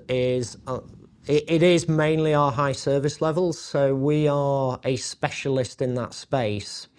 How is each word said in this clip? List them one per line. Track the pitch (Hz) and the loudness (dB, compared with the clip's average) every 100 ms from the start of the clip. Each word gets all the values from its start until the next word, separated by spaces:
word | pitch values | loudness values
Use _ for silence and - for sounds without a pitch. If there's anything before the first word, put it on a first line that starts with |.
| - | -4
is, | 127 127 127 120 - - | 0 0 0 -4 -10 -10
uh, | 127 - - - _ - | -10 -10 -20 -20 _ 0
it, | 147 147 | 0 2
it | 165 | 4
is | 175 170 165 | 6 4 2
mainly | 156 156 160 156 | 0 2 2 2
our | 147 143 | 4 2
high | 127 139 | 2 -2
service | 127 143 139 143 - | -2 0 0 0 -2
levels. | 160 160 180 151 | -2 0 -2 -2
So | - 147 139 | -4 0 2
we | 135 143 151 151 | 2 2 2 2
are | 143 139 139 131 123 - | 2 0 0 -2 -2 -2
a | 127 | -4
specialist | - - 151 - 143 131 123 - | -6 -6 -6 -4 -2 -2 -2 -4
in | 127 123 | -4 -2
that | 110 - | -6 -10
space. | - 139 110 104 - - - | -4 -2 0 -4 -8 -14 -16